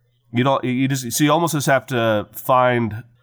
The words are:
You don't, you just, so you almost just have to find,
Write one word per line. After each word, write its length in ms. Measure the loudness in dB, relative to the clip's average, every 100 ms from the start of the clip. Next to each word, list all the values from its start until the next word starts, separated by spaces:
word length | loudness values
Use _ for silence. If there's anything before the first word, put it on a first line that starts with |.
| _ _ _
You 120 | -2
don't, 200 | 0 0
you 240 | -2 -2 -2
just, 240 | -2 -6
so 120 | 0
you 80 | 2
almost 220 | 2 0
just 140 | -2 0
have 180 | 0 0
to 400 | -2 0 0 -4
find, 720 | -6 0 2 4 2 -2 -6 -12 _